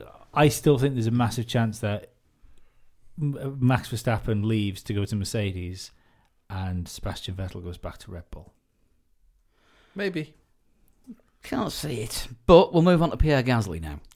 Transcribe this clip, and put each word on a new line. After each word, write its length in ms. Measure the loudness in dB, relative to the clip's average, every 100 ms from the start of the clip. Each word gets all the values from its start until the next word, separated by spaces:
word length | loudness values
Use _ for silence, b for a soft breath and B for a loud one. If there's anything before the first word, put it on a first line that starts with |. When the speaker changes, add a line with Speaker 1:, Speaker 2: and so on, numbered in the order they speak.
| -10 -20 -6 4
Speaker 1:
I 40 | 4
still 300 | 6 4 4
think 160 | 4
there's 140 | 2 2
a 20 |
massive 380 | 2 0 -2 -2
chance 320 | 0 0 -2
that 320 | -4 -4 -8 _ _ _ -20 -20 -20 _ -20 _ -20 -6
M-, 360 | -4 -4 -8 0
Max 300 | 2 2 0
Verstappen 560 | -4 -2 -2 0 -2
leaves 360 | 0 0 -2 -6
to 100 | -6
go 100 | -4 -2
to 100 | -4
Mercedes 760 | -4 -4 -4 -6 -8 -12 -16 -20 _ _ _ _ _
and 380 | -8 -4 -6 -8
Sebastian 480 | -10 -8 -8 -10
Vettel 300 | -8 -8 -10
goes 140 | -12 -12
back 200 | -12 -14
to 140 | -16
Red 180 | -16 -14
Bull. 220 | -18 -18 _ _ _ _ _ _ _ _ _ _ _ _ _ _ -6
Speaker 2:
Maybe. 380 | -4 -4 -8 _ _ _ _ _ _ _ -20 -20 _ _
Speaker 3:
Can't 300 | -8 -6 -4
see 300 | -6 -8 -6
it. 260 | -6 -8 -10 -6 8
But 260 | 8 8
we'll 100 | 4
move 200 | 4 4
on 80 | 2
to 60 | 2
Pierre 260 | 2 4
Gasly 380 | 4 2 0 -6
now. 180 | -8 -12 -14